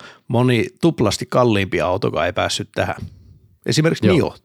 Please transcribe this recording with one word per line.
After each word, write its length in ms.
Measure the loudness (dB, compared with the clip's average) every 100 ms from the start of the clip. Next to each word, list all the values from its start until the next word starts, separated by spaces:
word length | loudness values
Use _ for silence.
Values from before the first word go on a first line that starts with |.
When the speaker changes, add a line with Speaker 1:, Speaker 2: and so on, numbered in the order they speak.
| -12 -18 -2
Speaker 1:
moni 380 | 0 2 2 -2 0
tuplasti 440 | 0 2 0 -2 -2
kalliimpi 560 | 2 2 2 0 0
autokaan 440 | 0 0 -2 -2 -2
ei 80 |
päässyt 360 | -2 -2 -4 -6 -4
tähän. 200 | -4 -6 -12 -16 -20 -20 _ _ -2
Esimerkiksi 420 | 0 0 2 2
Speaker 2:
Joo. 80 | 2
Speaker 1:
Mio. 200 | 0 -6